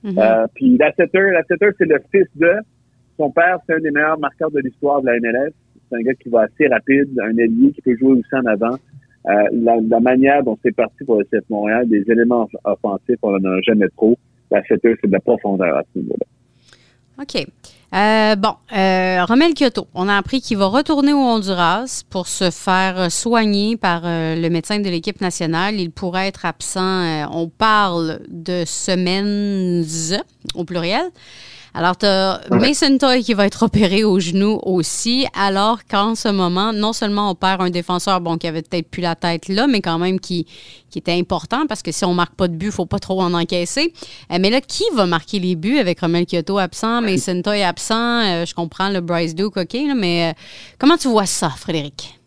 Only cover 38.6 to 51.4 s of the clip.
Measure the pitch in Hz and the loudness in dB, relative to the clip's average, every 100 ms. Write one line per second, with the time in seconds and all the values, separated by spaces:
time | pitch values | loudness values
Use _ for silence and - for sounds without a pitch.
38.6 | 156 175 160 - 175 165 175 170 - 190 | -4 -6 -6 -6 -4 -2 -4 -4 -4 0
39.6 | 277 226 175 165 180 185 - 175 160 - | 2 0 0 -2 -2 -2 -4 -6 -6 -12
40.6 | - - _ - 160 175 - 175 - 247 | -20 -20 _ -10 -4 -2 -2 -4 -4 -4
41.6 | 311 214 - 156 185 175 175 - 180 165 | -2 -4 -6 -4 -2 0 -2 -2 -4 -2
42.6 | 196 196 175 202 - 190 180 175 165 180 | -6 -4 -4 -4 -4 -2 0 0 -2 -2
43.6 | 170 - 330 - - - - 175 190 247 | -4 -2 -4 -4 -20 -20 -6 0 2 0
44.6 | - - 453 285 185 170 - 208 180 175 | -2 -4 -2 0 0 0 -4 -4 -2 -2
45.6 | 185 285 190 170 170 170 175 175 160 202 | 0 0 0 0 0 0 0 -2 -2 -2
46.6 | 180 - 220 233 226 185 - 180 180 208 | -2 -4 -2 -2 0 -2 -2 -4 -2 0
47.6 | 185 170 - 220 233 233 214 170 170 - | -2 -2 -4 -2 0 0 0 -2 -4 -6
48.6 | 170 - 190 190 170 170 170 160 202 196 | -8 -4 -4 -4 -2 -2 -2 -4 -4 -4
49.6 | 170 233 294 269 185 170 165 165 - - | -6 -4 -2 -2 0 0 -2 -4 -14 -20
50.6 | - _ 269 339 269 220 185 - | -20 _ 2 4 2 2 0 -2